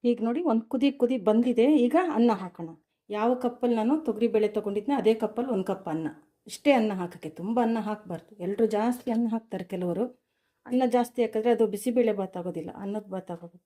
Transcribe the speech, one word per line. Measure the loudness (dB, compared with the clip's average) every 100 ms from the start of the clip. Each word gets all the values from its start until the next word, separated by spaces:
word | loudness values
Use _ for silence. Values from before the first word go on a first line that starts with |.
ಈಗ | 0 0
ನೋಡಿ, | -2 0
ಒಂದು | 0 0
ಕುದಿ | 0 2 2
ಕುದಿ | 2 0 2
ಬಂದಿದೆ. | 4 4 4 4 4 6
ಈಗ | 4 2 2
ಅನ್ನ | 4 4
ಹಾಕೋಣ. | 2 -4 -10 -14 -14 _ _ _
ಯಾವ | -2 0
ಕಪ್ಪಲ್ಲಿ | 0 -2 -2 0 0
ನಾನು | 2 0
ತೊಗರಿ | -2 0 2
ಬೇಳೆ | 2 0
ತೊಗೊಂಡಿದ್ನೆ, | -2 -4 -4 -2
ಅದೇ | 0 2
ಕಪ್ಪಲ್ಲಿ | 2 -2 -4 -2
ಒಂದು | -2
ಕಪ್ | -2 -6 -4
ಅನ್ನ. | -6 -6 -10 _ _ -20
ಇಷ್ಟೇ | -2 4
ಅನ್ನ | 4 2
ಹಾಕೋಕ್ಕೆ, | -2 -6 -8 -14
ತುಂಬ | -8 -2 0
ಅನ್ನ | 0 0
ಹಾಕಬಾರ್ದು. | -4 -8 -8 -12 _ -8
ಎಲ್ಲರೂ | -6 0 0
ಜಾಸ್ತಿ | 2 0 -2 -2
ಅನ್ನ | -2 0
ಹಾಕ್ತಾರೆ | -4 _ -10
ಕೆಲವರು. | -8 -6 -4 -2 -4 -8 _ _ _ _ -4
ಅನ್ನ | 0 2
ಜಾಸ್ತಿ | 2 0 -2
ಹಾಕಿದ್ರೆ | -2 0 2
ಅದು | 2 2
ಬಿಸಿಬೇಳೆ | 0 0 2 2
ಬಾತ್ | 0 -4 -6
ಆಗೋದಿಲ್ಲ, | -6 -8 -10 -10
ಅನ್ನದ | -8 -8 -8
ಬಾತ್ | -10 -10
ಆಗೋದು. | -14 -14 -20